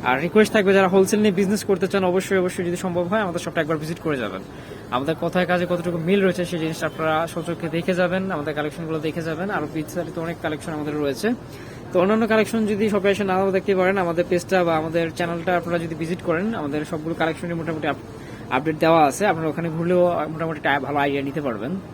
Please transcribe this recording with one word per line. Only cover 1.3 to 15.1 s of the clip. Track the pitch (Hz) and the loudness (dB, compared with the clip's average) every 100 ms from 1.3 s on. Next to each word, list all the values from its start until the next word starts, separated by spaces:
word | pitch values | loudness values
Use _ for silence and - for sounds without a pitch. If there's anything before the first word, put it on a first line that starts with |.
বিজনেস | 185 190 208 | 4 2 0
করতে | - 190 190 | 0 0 2
চান | 202 | 0
অবশ্যই, | 185 180 185 196 | 2 0 2 2
অবশ্যই | 180 185 175 | 0 -2 -4
যদি | 175 | -2
সম্ভব | 190 175 175 | -2 -2 0
হয় | 214 196 | 0 0
আমাদের | 170 | -4
শপটা | 170 165 | -4 -2
একবার | 156 160 | 0 -2
ভিজিট | 156 170 | -4 -6
করে | 160 139 | -2 -2
যাবেন। | 107 95 - - - - - | -2 -6 -10 -16 -14 -14 -4
আমাদের | 123 143 160 | -2 -2 -2
কথায় | 170 180 175 | 0 0 2
কাজে | 180 175 | 0 0
কতটুকু | 175 170 170 | -2 -2 -2
মিল | 160 202 | 2 4
রয়েছে | 190 180 175 | 4 2 -2
সেই | 170 | -2
জিনিসটা | 160 160 160 | -4 -2 -6
আপনারা | - 160 156 165 | -2 0 0 0
স্বচক্ষে | - 160 165 165 | -4 -6 -4 -4
দেখে | 165 170 | -4 -2
যাবেন, | 180 180 185 190 | 0 2 0 -2
আমাদের | 170 147 | -4 -4
কালেকশনগুলো | 151 151 147 160 160 | -2 -4 -4 -6 -4
দেখে | 156 156 | -2 -4
যাবেন। | 160 160 190 | -4 -4 -4
আরও | 190 147 | -4 -4
বিস্তারিত | 156 151 185 156 156 | -6 -6 -6 -6 -6
অনেক | 165 165 | -6 -4
কালেকশন | 165 151 - | -4 -4 -6
আমাদের | 156 151 151 | -6 -4 -2
রয়েছে। | 143 127 208 247 - - - - - | -2 0 -2 -2 -6 -16 -14 -14 -2
তো | 185 | 2
অন্যান্য | 185 220 226 | 4 4 4
কালেকশন | 220 214 226 214 | 4 2 2 0
যদি | 208 220 | 2 2
শপে | 202 190 | 2 2
এসে | 190 | 2
নাও | 196 185 196 | 2 2 2
দেখতে | 190 196 190 | 2 2 2
পারেন, | 185 196 | 4 4
আমাদের | 175 165 175 | 0 0 2
পেজটা | 175 170 185 | 0 2 2
বা | 175 160 | 4 2
আমাদের | 160 165 165 | 2 0 0